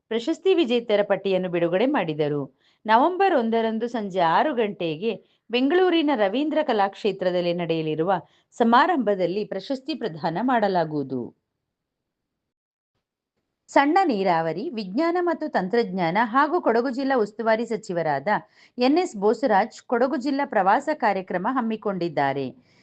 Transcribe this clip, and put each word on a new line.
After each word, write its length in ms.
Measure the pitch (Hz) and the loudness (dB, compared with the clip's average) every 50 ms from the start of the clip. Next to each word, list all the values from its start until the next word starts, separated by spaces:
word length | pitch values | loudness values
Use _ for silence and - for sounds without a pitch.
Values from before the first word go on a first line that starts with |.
| _ | _
ಪ್ರಶಸ್ತಿ 440 | _ 220 226 226 320 330 320 - 381 381 | _ -6 -4 -2 -4 -4 0 2 2 4
ವಿಜೇತರ 480 | 330 330 214 247 240 233 233 208 202 202 | 4 2 2 0 0 0 2 0 0 2
ಪಟ್ಟಿಯನ್ನು 460 | 208 196 190 196 196 185 185 185 180 | 0 0 -2 0 0 0 0 0 -2
ಬಿಡುಗಡೆ 360 | 170 175 170 165 175 185 233 | 0 0 0 2 2 2 2
ಮಾಡಿದರು. 540 | 269 302 247 185 160 151 147 151 147 147 147 135 - _ _ _ _ _ _ - | 2 0 0 -2 -2 -2 -2 -2 -2 -2 -4 -6 -8 _ _ _ _ _ _ 0
ನವೆಂಬರ್ 480 | 214 220 233 277 349 370 349 392 381 349 | 2 4 4 4 2 2 2 2 2 2
ಒಂದರಂದು 520 | 269 226 226 220 226 226 226 220 226 226 | 2 2 0 0 0 0 -2 -2 -4 -4
ಸಂಜೆ 340 | 240 240 233 208 196 175 185 170 | -4 -4 -6 -6 -4 -2 0 2
ಆರು 240 | 160 170 196 247 311 285 | 2 4 2 2 2 0
ಗಂಟೆಗೆ 580 | 226 226 202 185 - 180 165 151 151 196 233 196 - - _ _ _ _ - | -2 -2 -2 -2 -4 -4 -4 -4 -4 -4 -6 -6 -6 -10 _ _ _ _ -4
ಬೆಂಗಳೂರಿನ 640 | 214 247 262 277 349 359 381 370 339 330 302 294 285 | -2 0 2 2 4 4 4 4 2 2 2 0 2
ರವೀಂದ್ರ 480 | 214 214 190 196 262 302 311 294 311 - | 2 0 0 0 0 -2 0 0 0 0
ಕಲಾಕ್ಷೇತ್ರದಲ್ಲಿ 880 | - 233 208 196 196 196 - - 208 185 - 185 185 180 180 175 175 175 | 0 0 0 0 0 -2 -4 -4 -4 -2 -2 -2 0 0 0 0 0 -2
ನಡೆಯಲಿರುವ 580 | 175 170 160 165 165 156 156 151 147 160 185 196 165 - - _ _ _ _ _ | -2 -2 -2 -2 -2 -2 -2 -2 -2 0 0 -2 -2 -4 -10 _ _ _ _ _
ಸಮಾರಂಭದಲ್ಲಿ 840 | - 240 226 233 247 302 349 359 285 226 - 302 233 180 165 180 208 208 | 0 2 4 6 6 6 4 2 0 0 0 0 0 0 -2 -2 -4 -6
ಪ್ರಶಸ್ತಿ 500 | - 196 190 190 - 277 262 262 - 320 | -6 -8 -8 -6 -6 -8 -6 -6 -8 -8
ಪ್ರದಾನ 420 | - 240 190 160 156 156 170 160 185 | -6 -6 -8 -6 -6 -4 -4 -4 -2
ಮಾಡಲಾಗುವುದು. 800 | 233 262 254 233 208 196 185 175 165 160 151 147 139 131 135 127 113 - - _ _ _ _ _ _ _ _ _ _ _ _ _ _ _ _ _ _ _ _ _ _ _ _ _ _ _ _ _ _ _ _ _ _ _ _ _ _ _ _ _ _ _ _ _ _ - | 0 0 2 2 2 2 2 0 0 0 -2 -4 -4 -4 -6 -6 -8 -8 -12 _ _ _ _ _ _ _ _ _ _ _ _ _ _ _ _ _ _ _ _ _ _ _ _ _ _ _ _ _ _ _ _ _ _ _ _ _ _ _ _ _ _ _ _ _ _ 0
ಸಣ್ಣ 260 | - 311 277 285 320 392 392 | 2 4 4 4 4 2 2
ನೀರಾವರಿ, 640 | 330 233 196 190 190 170 160 165 165 160 175 240 349 | 2 0 0 2 2 2 2 0 -2 -4 -4 -6 -8
ವಿಜ್ಞಾನ 480 | 262 214 214 180 185 254 330 339 349 359 | -8 -8 -8 -6 -2 -2 0 0 0 0
ಮತ್ತು 260 | 359 349 320 320 311 302 | -2 -2 -2 -4 -6 -4
ತಂತ್ರಜ್ಞಾನ 680 | - 226 185 185 240 240 233 185 180 190 175 160 170 208 240 | -4 -4 -2 0 0 0 0 -2 -2 -2 -2 0 2 0 0
ಹಾಗೂ 320 | 220 220 269 294 302 311 349 | 2 2 2 2 2 0 0
ಕೊಡಗು 280 | - - 220 233 240 277 | 0 2 2 2 0 -2
ಜಿಲ್ಲಾ 280 | 233 254 277 269 277 | -4 -4 -2 0 0
ಉಸ್ತುವಾರಿ 480 | 247 208 208 - - 226 226 220 220 240 | 0 0 -2 -4 -2 0 0 0 0 0
ಸಚಿವರಾದ 640 | 226 226 208 - - 180 170 160 156 143 139 143 196 208 208 208 _ _ _ - _ _ | -4 -6 -6 -6 -6 -4 -2 -2 -2 -2 -2 0 -2 -2 -2 -2 _ _ _ -20 _ _
ಎನ್ 220 | - 247 262 294 349 | 0 2 2 4 2
ಎಸ್ 160 | 370 - - | 0 -2 -4
ಬೋಸರಾಜ್ 640 | 202 185 214 233 226 - 214 214 190 214 233 - - | 0 0 2 2 2 2 2 4 2 2 0 -4 -14
ಕೊಡಗು 360 | - - 254 - 254 269 294 | -6 -4 0 0 0 0 0
ಜಿಲ್ಲಾ 280 | 269 220 294 269 277 285 | -2 -4 -4 -2 -2 -4
ಪ್ರವಾಸ 440 | - - 214 185 190 208 277 269 311 302 | -2 0 2 4 4 2 2 2 -2 -2
ಕಾರ್ಯಕ್ರಮ 540 | 302 254 214 196 190 185 - 202 175 185 226 | 0 0 0 0 0 -4 -4 -4 -4 -2 -2
ಹಮ್ಮಿಕೊಂಡಿದ್ದಾರೆ. 960 | 262 262 233 226 220 214 - 214 190 180 170 170 143 147 143 139 135 139 135 127 - - _ _ _ _ | -2 -2 -2 -2 -4 -4 -4 -4 -4 -2 -4 -2 0 0 0 0 0 -2 -6 -6 -10 -14 _ _ _ _